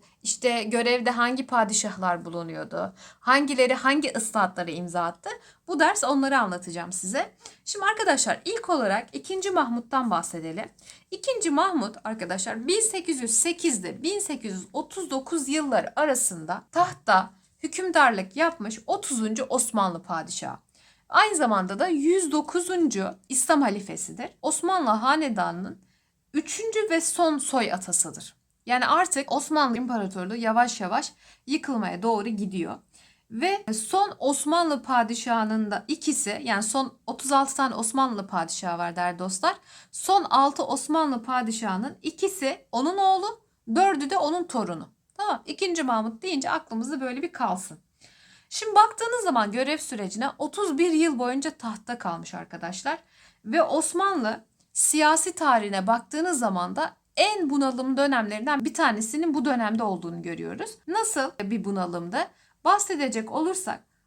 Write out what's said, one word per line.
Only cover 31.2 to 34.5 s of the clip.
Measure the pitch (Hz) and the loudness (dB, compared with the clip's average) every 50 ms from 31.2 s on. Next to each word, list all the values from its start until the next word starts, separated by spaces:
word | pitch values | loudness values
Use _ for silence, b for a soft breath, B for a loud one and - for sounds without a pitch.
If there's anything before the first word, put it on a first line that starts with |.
| b b b b b | b b b b b
yıkılmaya | - 277 311 - - 262 226 202 180 175 175 196 | -4 -4 -4 -2 -2 -2 -2 -2 -2 -4 -2 0
doğru | 226 226 208 202 240 | 2 2 2 0 -2
gidiyor. | 220 196 202 180 185 185 165 - - - - _ b b b b b b b _ | -4 -4 -4 -4 -4 -4 -4 -4 -6 -10 -14 _ b b b b b b b _
Ve | 220 226 294 370 392 403 403 220 220 | -6 -2 -2 0 0 -2 -2 -4 -4
son | 220 - - - 381 403 403 - - | -4 -4 -2 0 2 2 0 -2 -2
Osmanlı | - 269 285 277 - 294 | 0 0 0 0 0 2